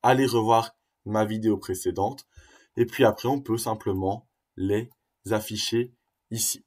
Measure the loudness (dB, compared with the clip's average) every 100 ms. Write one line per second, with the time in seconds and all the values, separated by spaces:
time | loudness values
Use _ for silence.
0 | 4 4 4 2 4 4 2 _ _ _
1 | -4 0 0 0 0 0 -2 -4 -4 -2
2 | -2 -4 -18 -20 _ -20 _ -2 -2 4
3 | 4 4 -2 -4 -2 -4 -2 -4 -4 -2
4 | -2 -4 _ _ _ -6 -2 0 -2 _
5 | _ _ -4 -4 -2 -6 -2 -2 -2 _
6 | _ _ _ -4 -4 -6